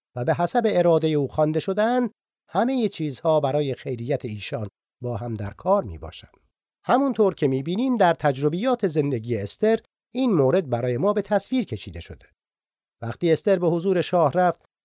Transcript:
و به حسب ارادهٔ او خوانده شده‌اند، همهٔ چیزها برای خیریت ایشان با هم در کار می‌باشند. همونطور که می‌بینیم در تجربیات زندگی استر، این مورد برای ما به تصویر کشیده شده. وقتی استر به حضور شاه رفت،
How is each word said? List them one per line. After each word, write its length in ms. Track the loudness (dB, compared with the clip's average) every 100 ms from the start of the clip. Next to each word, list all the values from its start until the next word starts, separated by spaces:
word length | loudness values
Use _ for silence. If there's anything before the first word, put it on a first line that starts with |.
| _ -6
و 100 | -2
به 80 |
حسب 280 | 0 0 2 2
ارادهٔ 420 | 4 6 4 4
او 200 | 2 0
خوانده 320 | 2 2 2
شده‌اند، 520 | -2 0 2 2 0 -4 _ _ _
همهٔ 380 | -2 0 0 0
چیزها 520 | -2 -6 -2 2 2
برای 340 | 2 0 0
خیریت 520 | -4 -6 -6 -4 -4 -4
ایشان 440 | -8 -8 -8 -8 -12 _ _
با 160 | -8 -6
هم 160 | -6
در 180 | -6 -8
کار 320 | -6 0 0
می‌باشند. 540 | 0 -10 -14 -16 -20 _ _ _ _ _
همونطور 520 | 0 2 2 2 0 2
که 120 | -2
می‌بینیم 500 | -2 -4 -4 -2 2
در 160 | 2
تجربیات 720 | 2 0 0 -2 -2 -2 0 0
زندگی 500 | 0 -2 -2 -4 -4
استر، 420 | -4 0 0 0 -4 _ _
این 200 | -2 2
مورد 360 | 4 4 2 0
برای 280 | -2 0 0
ما 160 | 0
به 80 | 0
تصویر 440 | 0 -2 0 -2 -2
کشیده 340 | -6 -10 -14
شده. 260 | -14 -18 _ _ _ _ _ _ _ _
وقتی 300 | -10 -2 0
استر 280 | 2 2 2
به 80 | 2
حضور 340 | 0 0 0
شاه 300 | 0 2 2
رفت، 320 | 2 0 0 _ _